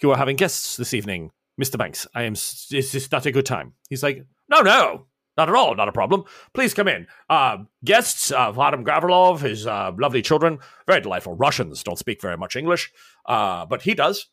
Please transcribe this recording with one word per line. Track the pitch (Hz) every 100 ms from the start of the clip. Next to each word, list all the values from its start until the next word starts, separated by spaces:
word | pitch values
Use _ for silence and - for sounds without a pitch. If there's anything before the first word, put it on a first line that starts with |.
you | 143
are | 123
having | 131 139
guests | 190 - - -
this | 120
evening, | 117 98 92 80 - _ -
Mister | 135 123
Banks. | 92 - -
I | 120
am, | 117
s-, | 104 - - -
is | 139 131
this | 135 -
not | 143 143
a |
good | 135 135
time?" | 113 65 _ -
He's | 131
like, | 143 135 - _ -
No, | 302
no, | 196 254 143 82 - _ _ -
not | 160
at | 233
all. | 185 104
Not | 104
a |
problem. | - 104 190 - - -
Please | - 254
come | - 196
in. | 101 87 - -
Uh, | 156 131 101 107 _ 123
guests, | 220 233 - -
uh, | 135 117
Vadim | 110 143 143
Gavrilov, | 120 151 175 180 185 165
his, | 139 107 113
uh, | 104 95 90
lovely | 139 123
children, | - 151 165 147 - - -
very | 185
delightful | 104 180 92
Russians, | 87 139 - 90 71
don't | - 87
speak | - 104
very | 95 85
much | 90 123
English, | 160 175 - _ - _ -
uh, | 117 101 87 82
but | 127
he | 185
does. | 220 151 202 -